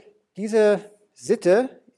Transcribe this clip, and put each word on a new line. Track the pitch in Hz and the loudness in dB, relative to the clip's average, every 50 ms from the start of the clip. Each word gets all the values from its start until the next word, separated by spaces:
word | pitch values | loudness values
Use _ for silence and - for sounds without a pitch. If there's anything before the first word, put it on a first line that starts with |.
| - _ _ _ _ _ _ | -20 _ _ _ _ _ _
diese | 180 208 220 220 220 214 208 208 180 - - _ _ _ _ _ | -12 -10 -4 0 0 2 2 0 0 -4 -12 _ _ _ _ _
Sitte | _ 123 131 220 226 - 175 185 226 262 262 - - _ _ _ | _ -4 -4 -4 -2 2 2 2 2 2 -2 -8 -18 _ _ _